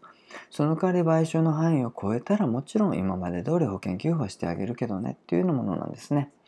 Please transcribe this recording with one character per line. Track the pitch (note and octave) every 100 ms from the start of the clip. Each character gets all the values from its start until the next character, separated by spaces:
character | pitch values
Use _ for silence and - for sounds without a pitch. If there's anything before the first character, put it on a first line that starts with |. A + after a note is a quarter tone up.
| - - _ - -
そ | - D3+
の |
代 | D#3+ F#3 F3+
わ | E3 D#3+
り | D#3+
賠 | D#3+
償 |
の | D#3+
範 | D3+ E3 D3+
囲 | A#2+
を | -
超 | G2
え | A#2
た | - G#3
ら、 | D#3+
も | A#2+
ち | C#3 G#3+
ろ | G3+
ん | G#2
今 | F#2+ F#2
ま | F2+
で | F2
通 | D3 E3+
り | C3
保 |
険 | G2 F#2+ F2+
給 | D#3
付 | E3
は | G2+
し | -
て | F2
あ |
げ | F2 G2
る |
け | A#2 A#2
ど | F#2+
ね | B2 C3
っ | -
て | E3+
い |
う | F3+
よ |
う |
な | C#3
も |
の | G#2+ E2+
な | -
ん |
で | -
す | -
ね。 | D3 C#3 _